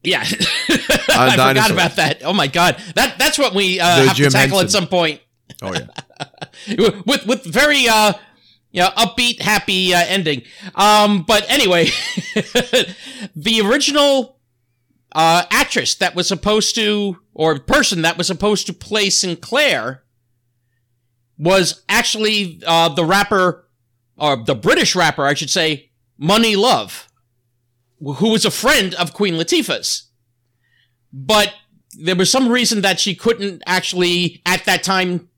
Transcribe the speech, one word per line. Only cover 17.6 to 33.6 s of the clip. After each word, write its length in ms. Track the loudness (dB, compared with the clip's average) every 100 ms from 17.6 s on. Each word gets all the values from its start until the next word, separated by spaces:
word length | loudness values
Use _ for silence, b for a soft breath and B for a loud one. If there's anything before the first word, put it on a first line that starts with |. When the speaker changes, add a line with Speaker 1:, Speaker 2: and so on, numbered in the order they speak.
| 0 0 2 0
Speaker 1:
that 140 | -2 -2
was 80 | -6
supposed 400 | -2 0 0 -4
to 60 |
play 360 | -12 -6 -2 0
Sinclair 960 | 0 -2 -6 -4 0 0 0 -4 -12 _ _ _ _ _ _ _ _ _ _ _ _ _ -4
was 460 | 2 4 2 -4 -2
actually, 720 | -2 0 -2 0 0 -4 -8 0
uh, 240 | 2 2
the 160 | 0 2
rapper, 640 | 2 2 2 2 -2 _ _ _ _ _ _
or 200 | -2 0
the 120 | -2 -2
British 400 | 2 2 2 2
rapper, 300 | 0 2 -2
I 80 |
should 160 | -2 -2
say, 420 | -2 -2 -4 _ _ _ _
Money 380 | 0 2 2 2
Love, 520 | 2 0 -2 -14 -20 _ _ _ _ _ _ _ _ _
wh-, 120 | -10 -2
who 120 | 0
was 160 | 0 -2
a 60 |
friend 420 | -2 0 2 0 -4
of 180 | -6
Queen 220 | -2 -2 -2
Latifah's. 720 | 0 0 0 -6 -4 -8 _ _ _ _ _ _ _ _ _ _ _
But 400 | -16 -2 0 0 -6 _ _ _ -8
there 160 | -4 0
was 160 | 2
some 180 | 2 2
reason 320 | 2 0 0
that 180 | 0 -2
she 160 | -4 -2
couldn't 460 | -2 -2 -4 -8